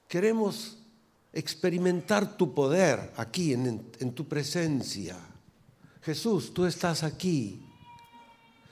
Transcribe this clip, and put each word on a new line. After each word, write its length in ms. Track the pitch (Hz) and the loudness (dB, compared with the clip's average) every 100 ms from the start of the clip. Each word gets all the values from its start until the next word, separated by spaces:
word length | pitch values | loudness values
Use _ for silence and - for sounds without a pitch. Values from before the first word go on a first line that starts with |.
| - | -6
queremos 680 | 175 214 226 208 - - - - _ _ _ _ | 0 2 2 0 -2 -10 -16 -20 _ _ _ _
experimentar 1040 | 131 127 - 185 175 180 180 - 208 196 - | -8 -8 -2 0 2 2 2 2 0 2 0
tu 160 | 170 | 0
poder 580 | - 135 175 175 110 95 - | 2 4 6 6 4 -2 -6
aquí 380 | 113 180 165 | -6 -2 0
en, 120 | 123 127 | 2 0
en, 240 | 110 - - | -2 -8 -6
en 120 | 127 | -6
tu 140 | 123 147 | -4 -4
presencia. 880 | 127 143 180 165 135 - 98 87 90 - - _ _ _ _ - - | -4 -2 -2 0 0 -2 -6 -8 -10 -16 -20 _ _ _ _ -20 -12
Jesús, 500 | - 151 226 185 - | -6 -2 0 0 0
tú 140 | - 180 | 0 0
estás 380 | 165 180 156 | 2 0 0
aquí. 580 | 156 - 185 151 - - - - - - - - - - - - - | -2 -2 0 2 0 -8 -18 -20 -20 -20 -20 -20 -20 -20 -20 -20 -20